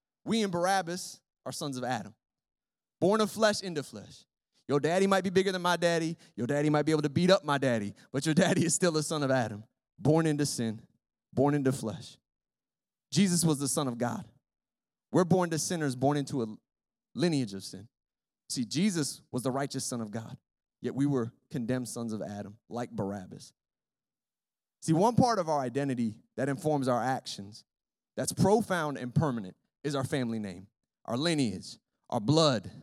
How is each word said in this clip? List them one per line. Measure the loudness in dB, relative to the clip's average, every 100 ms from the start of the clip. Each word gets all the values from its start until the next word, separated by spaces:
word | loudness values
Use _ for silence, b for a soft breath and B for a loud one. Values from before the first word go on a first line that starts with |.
| _ _ -2
we | 0
and | 0
Barabbas | 0 2 0 0 -6 -8 -16 _ _ -12
are |
sons | -8 -6 -4
of |
Adam. | -2 -4 -6 -16 _ _ _ _ _ _ _ _
Born | 2 4
of | 2
flesh | 4 2 2
into | -4 -6
flesh. | -8 -14 -16 -20 _ _ _ _ 0
Your | 0
daddy | 2 2 4
might | 2
be | 2
bigger | 2 2
than | 0
my | 0 2
daddy. | 2 2 -2 -6 b -8
Your | -2
daddy | 2 4
might | 4
be | 4
able | 2
to | 2
beat | 4 6
up | 4
my | 4 0
daddy, | 2 0 -2 -8 B
but | -4 2
your |
daddy | 4 4 2 0
is |
still | 2 2 2
a |
son | -2 -2
of | 0
Adam, | 0 0 -6 -14 _ _ _
born | 4 4 4
into | 2 -2
sin, | -2 -4 -6 -12 _ _ _ _
born | 2 2
into | 4 2
flesh. | 0 -4 -8 -14 -20 _ _ _ _ _ _ _ _ _
Jesus | 2 4 4
was | 2 2
the | 0
Son | -2 -2
of | -2
God. | -4 -4 -10 _ _ _ _ _ _ _ _
We're | 0 4
born | 4 2
to | -2
sinners, | -2 -2 -2 0
born | 0 0
into | -2 -4
a | -4 -8 _ _ _ _ _
lineage | -2 0 2 -2
of | -6
sin. | -12 -14 -18 _ _ _ _ _ _
See, | -6 -4
Jesus | 0 0 0 -4 -6 _
was | -4
the | -2
righteous | -2 -4 -6 -6
Son | -6
of | -6
God, | -8 -10 -14 _ _ _ _
yet | -8 -2
we | 0
were | 0 -2 -8 _
condemned | -8 -2 -2 -4
sons | -8 -6
of | -6
Adam, | -6 -8 -12 -16 _
like | -10 -8
Barabbas. | -6 -6 -6 -12 -18 -20 _ _ _ _ _ _ _ _ _ _ _ _ _
See, | 0
one | 4 4 4
part | 4 2
of | 0
our | 0
identity | 0 -2 -2 0 -2 -4 _ -4
that | -4
informs | -2 0 0 0
our | 0
actions, | 0 -2 -6 -12 -14 -18 _ _ _ _ _ -6
that's | -6
profound | 2 4 4 2 -2 -2 -4
and | -2
permanent, | 0 0 -2 -8 -14 _ _
is | -4
our | -4
family | -2 -2 -2 -4
name, | -6 -10 -16 _ _ _ -6
our | -2
lineage, | 0 2 0 -2 -12 -18 _ _ _
our | -4
blood. | 2 4 6 2 -4 -16